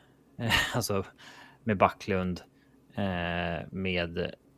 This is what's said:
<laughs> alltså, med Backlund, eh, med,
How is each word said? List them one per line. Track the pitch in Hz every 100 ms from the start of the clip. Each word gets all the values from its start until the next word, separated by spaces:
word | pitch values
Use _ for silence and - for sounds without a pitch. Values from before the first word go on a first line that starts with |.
| - -
<laughs> | - - 117 - -
alltså, | 127 - 101 98 - - - - -
med | - 101
Backlund, | 101 - - 95 92 87 - _ _ - _
eh, | - 98 87 87 87 87 85 -
med, | 92 95 90 85 85 - - -